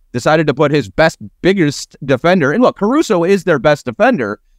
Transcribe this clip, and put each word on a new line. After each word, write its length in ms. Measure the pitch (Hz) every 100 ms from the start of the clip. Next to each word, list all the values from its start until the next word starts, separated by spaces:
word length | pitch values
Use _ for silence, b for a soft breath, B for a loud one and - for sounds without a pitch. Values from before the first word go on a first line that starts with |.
| _
decided 320 | 123 160 160 151
to 60 |
put 180 | 131 151
his 160 | 147 101
best, 280 | - 160 - 104 _
biggest 560 | 165 202 147 - - - 135
defender. 460 | 131 165 185 135
And 100 | 202
look, 160 | 233 -
Caruso 460 | 202 285 - 180
is 200 | 170 196
their 140 | 180 147
best 260 | 151 147 -
defender, 540 | 117 233 208 104 104 _